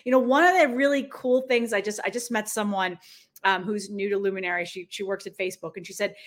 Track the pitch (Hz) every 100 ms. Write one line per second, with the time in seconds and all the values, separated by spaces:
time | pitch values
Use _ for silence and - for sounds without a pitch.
0 | 247 262 240 277 359 370 285 247 277 277
1 | 269 - 254 254 254 240 233 208 208 208
2 | 202 233 - 220 214 220 208 190 185 175
3 | - - _ _ 190 185 185 208 208 202
4 | 202 202 196 190 180 175 175 190 175 -
5 | 196 196 190 - 185 - 160 190 170 190
6 | 202 -